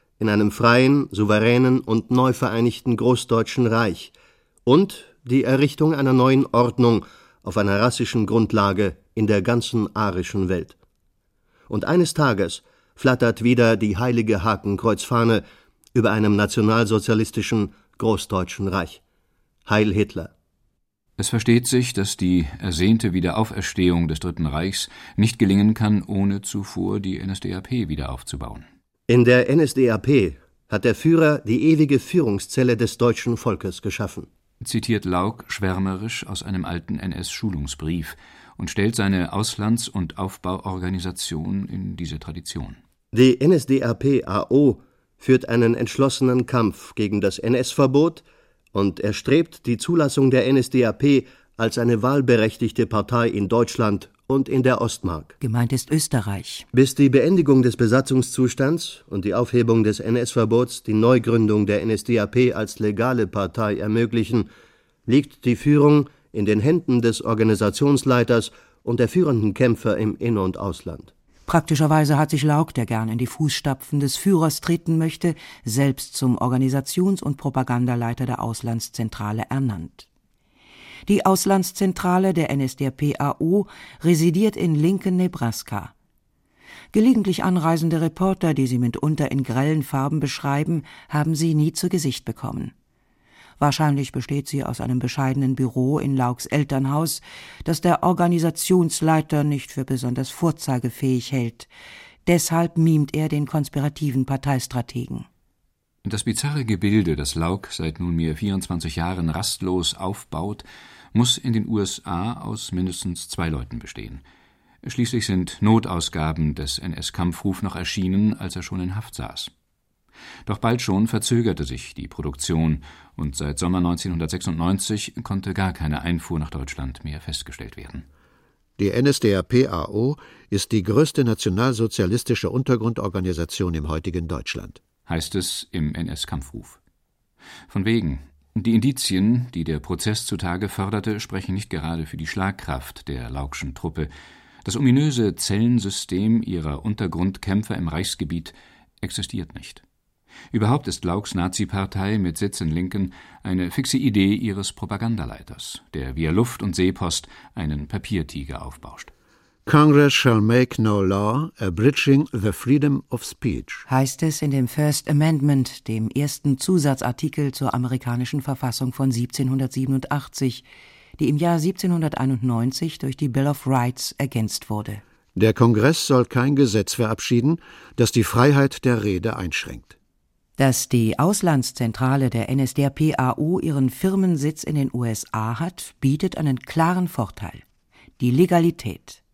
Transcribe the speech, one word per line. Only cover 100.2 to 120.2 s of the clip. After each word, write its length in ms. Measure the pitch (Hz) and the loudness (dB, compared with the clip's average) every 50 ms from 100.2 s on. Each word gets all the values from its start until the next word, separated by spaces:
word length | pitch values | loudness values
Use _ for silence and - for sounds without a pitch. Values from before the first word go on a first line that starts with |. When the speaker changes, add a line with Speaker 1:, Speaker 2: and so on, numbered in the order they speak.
| 131 - | -4 -8
Speaker 3:
vorzeigefähig 1000 | - - - 165 151 - - - 135 123 117 123 - - - 135 131 123 120 - | -6 -2 0 0 0 -2 -4 -2 -2 -2 -2 -4 -6 -2 0 0 0 0 -2 -2
hält. 360 | 139 131 120 117 - _ - _ _ - - - - - - - - _ _ | -4 -2 -2 -4 -6 _ -20 _ _ -20 -20 -20 -20 -20 -20 -20 -20 _ _
Deshalb 540 | - 175 170 - - 165 165 170 170 - 165 | 2 2 4 2 2 0 0 0 0 2 2
mimt 360 | 160 165 160 151 147 147 - | 4 4 6 4 2 2 0
er 140 | 151 156 156 | -2 -2 0
den 160 | 156 147 147 | -2 -2 -4
konspirativen 800 | 123 - 156 143 - - 151 139 147 147 - 156 143 127 135 131 | -2 -2 -2 -2 -2 -2 -2 -2 -2 -4 -2 -4 -2 0 0 0
Parteistrategen. 1000 | - 135 135 135 143 139 127 - - - 123 117 - - 120 120 - 127 120 - _ _ _ _ _ _ _ _ _ _ _ _ _ _ _ | 0 -2 -4 -2 -2 -2 -2 -4 -4 -6 -6 -6 -6 -8 -8 -8 -8 -10 -12 -12 _ _ _ _ _ _ _ _ _ _ _ _ _ _ _
Speaker 2:
Das 220 | _ 98 104 107 - | _ -6 -6 -4 -2
bizarre 420 | 120 110 - - 147 147 151 131 | -2 -4 -2 -2 -2 -2 -4 -2
Gebilde, 500 | 110 107 87 98 101 104 110 98 85 78 | -2 -2 0 2 2 4 4 4 2 0
das 200 | 69 71 69 - | -2 -4 -6 -4
Lauck 320 | 85 82 85 92 98 - - | -2 -2 -2 -2 -4 -6 -12
seit 320 | - - 82 80 78 - | -10 -6 -6 -6 -6 -4
nunmehr 360 | 87 87 85 82 82 80 78 | -4 -2 -2 0 0 -2 -2
vierundzwanzig 600 | 78 113 104 98 95 95 - 92 85 78 85 - | -2 -2 -2 -2 -2 -4 -4 -6 -6 -6 -6 -6
Jahren 340 | - 82 87 92 92 85 82 | -4 -4 -4 -4 -2 -4 -2
rastlos 640 | 78 82 101 - - - 98 95 92 92 87 - - | -2 -4 -4 -6 -6 -4 -4 -2 -2 0 -2 -2 -6
aufbaut, 720 | - 90 92 101 - - _ - 78 85 101 104 - - - - - - - - - - - _ | -6 -6 -8 -8 -8 -10 _ -8 -8 -6 -6 -8 -10 -14 -20 -20 -20 -20 -20 -20 -20 -20 -4 _
muss 240 | 107 123 123 - - | 2 2 2 2 -2
in 160 | - 135 113 | -2 -2 -2
den 140 | 113 98 - | 0 0 0
U 100 | 113 104 | 0 0
S 240 | 101 95 - - _ | 0 -2 -4 -10 _
A 380 | - 92 87 92 113 - - | -6 -6 -4 -4 -6 -8 -8
aus 300 | - 107 107 110 - - | -8 -8 -8 -8 -8 -6
mindestens 580 | 92 90 92 92 87 - - 92 87 - - - | -4 -4 -4 -4 -4 -6 -8 -8 -8 -8 -10 -12
zwei 200 | - - 87 82 | -6 -6 -4 -4
Leuten 280 | 78 67 62 - - 58 | -4 -6 -6 -8 -12 -14
bestehen. 440 | - - - 57 53 52 - 69 _ _ _ _ _ _ _ _ _ _ _ _ - - | -14 -14 -14 -14 -14 -14 -14 -16 _ _ _ _ _ _ _ _ _ _ _ _ -14 -10
Schließlich 400 | - - 120 117 - 120 107 - | -4 -2 -2 -2 -2 -4 -2 0
sind 340 | 98 92 90 - - - | 0 0 0 -2 -4 -2
Notausgaben 960 | - 104 113 113 - - 92 85 82 - - 85 78 78 80 80 80 76 73 | 2 4 4 4 4 0 -4 -4 -6 -4 -4 -4 -4 -2 -2 -2 -2 -2 -2
des 240 | - 73 73 - - | -4 -6 -8 -8 -8
N-S-Kampfruf 800 | - 92 78 - 85 - - - 87 90 85 - - 101 95 - | -8 -8 -10 -8 -10 -10 -6 -4 -4 -4 -4 -4 -6 -6 -6 -4
noch 140 | - 98 - | -6 -8 -6
erschienen, 580 | 92 90 - - - 92 92 95 98 104 107 107 | -6 -8 -6 -4 -4 -2 0 0 2 2 0 0
als 220 | - - 92 - | -2 -8 -10 -10
er 80 | 90 87 | -10 -10
schon 160 | - 95 95 | -8 -8 -6
in 160 | 92 90 95 | -6 -6 -6
Haft 180 | 104 110 - - | -8 -10 -10 -12
saß. 380 | - - - - - - - _ _ _ _ _ _ _ _ _ _ _ _ _ - | -12 -12 -12 -10 -12 -14 -14 _ _ _ _ _ _ _ _ _ _ _ _ _ -20